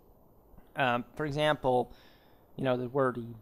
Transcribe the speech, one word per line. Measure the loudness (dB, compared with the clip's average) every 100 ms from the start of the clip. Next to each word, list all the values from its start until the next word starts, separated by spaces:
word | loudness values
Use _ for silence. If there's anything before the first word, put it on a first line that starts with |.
| -20 -20 -20 -20 -20 -20 -10 -2
Um, | 0 0 -4 -6
for | -4
example, | 0 2 2 2 2 0 -8 -20 -20 -20 -20 -20 -6
you |
know, | -2 -2
there | -2
were | 0 0
the, | 0 -8 -12